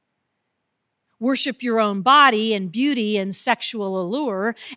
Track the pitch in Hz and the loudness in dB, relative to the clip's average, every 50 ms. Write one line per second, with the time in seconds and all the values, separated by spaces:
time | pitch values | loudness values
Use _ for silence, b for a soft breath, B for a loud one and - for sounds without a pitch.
0 | _ _ _ _ _ _ _ _ _ _ _ _ _ _ _ _ _ _ _ _ | _ _ _ _ _ _ _ _ _ _ _ _ _ _ _ _ _ _ _ _
1 | _ _ _ - 220 247 269 254 - 285 240 - 240 247 226 226 220 208 202 196 | _ _ _ -4 -2 -2 0 0 -2 -4 -6 -4 -4 -2 0 2 2 0 0 0
2 | 185 247 269 294 285 269 233 214 220 226 214 202 190 180 160 220 262 294 285 247 | 4 6 6 8 8 6 6 4 2 0 0 -2 -2 -4 -2 -2 0 0 0 0
3 | 220 208 214 202 196 196 190 - - 262 233 - - - - 226 202 190 190 190 | 0 0 0 -2 -2 -4 -6 -4 -2 -2 -2 -2 -2 -8 -8 -6 -6 -4 -4 -4
4 | 180 175 208 285 302 262 196 185 196 226 226 B B B 277 | -4 -4 -4 -4 -4 -4 -4 -2 -2 -4 -4 B B B -2